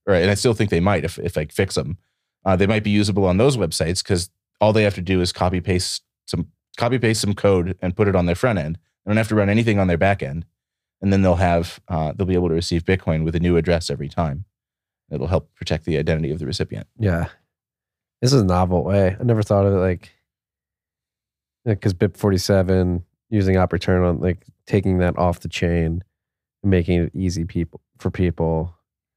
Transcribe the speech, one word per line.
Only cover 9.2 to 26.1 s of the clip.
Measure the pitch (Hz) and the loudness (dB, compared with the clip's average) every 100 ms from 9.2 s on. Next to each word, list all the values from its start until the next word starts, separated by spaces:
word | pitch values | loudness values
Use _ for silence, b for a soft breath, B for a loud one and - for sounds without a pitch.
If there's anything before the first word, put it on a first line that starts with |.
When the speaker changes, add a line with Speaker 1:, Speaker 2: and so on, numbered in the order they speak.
| 104 | 2
Speaker 1:
to | |
run | 107 98 | 2 2
anything | 110 113 101 | 2 2 2
on | 92 | 2
their | 85 | 2
back | 95 98 | 2 0
end. | 67 78 - _ _ _ _ _ | -4 -8 -12 _ _ _ _ _
And | 98 | 0
then | 98 | 2
they'll | 95 | 4
have, | 87 92 85 85 - - | 2 2 0 -2 -10 -6
uh, | 85 78 | -4 -4
they'll | - 92 | -2 -2
be | |
able | 90 87 | 0 0
to | |
receive | 82 - 85 90 | -2 -2 -4 0
Bitcoin | 92 - 80 | -2 0 -2
with | 80 82 | -2 0
a | |
new | 87 85 | 2 2
address | 82 82 - | 2 -2 -2
every | - 71 | -8 -8
time. | - 80 73 - _ _ _ _ _ _ | -6 -4 -6 -12 _ _ _ _ _ _
It'll | 73 78 | -8 -2
help | 90 - | -2 -4
protect | _ - 80 | _ -6 -4
the | - 76 | -2 -2
identity | 78 78 76 | -2 -2 -4
of | 78 | -6
the | 69 | -6
recipient. | - - - - - | -6 -8 -10 -14 -4
Speaker 2:
Yeah. | 107 85 85 - _ _ _ _ _ _ _ _ | -2 -2 -4 -10 _ _ _ _ _ _ _ _
This | 123 | 2
is | 135 | 2
a | |
novel | 95 90 90 90 | 4 2 2 0
way. | 73 101 95 95 | 0 2 2 0
I | |
never | 120 110 | 0 0
thought | 104 101 | 2 2
of | 98 | 4
it | 98 | 2
like, | 92 87 - _ _ _ _ _ _ _ _ _ _ _ _ _ _ _ | 0 -2 -8 _ _ _ _ _ _ _ _ _ _ _ _ _ _ _
yeah, | 117 | -2
'cause | 101 104 | 0 0
bip | 87 104 - | 0 -2 0
forty-seven, | 104 92 - 98 90 92 90 87 - _ _ | 0 0 2 2 4 2 2 -2 -6 _ _
using | 107 95 92 | 0 2 2
op | 90 | 2
return | 85 - 92 | 0 0 2
on, | 90 76 | 2 0
like, | 90 85 - _ - | -2 -2 -8 _ -2
taking | 104 92 90 | 0 2 0
that | 90 - | 0 0
off | 87 85 | -2 -2
the | - | -8
chain | - 87 85 80 85 - | -4 -2 0 0 -4 -8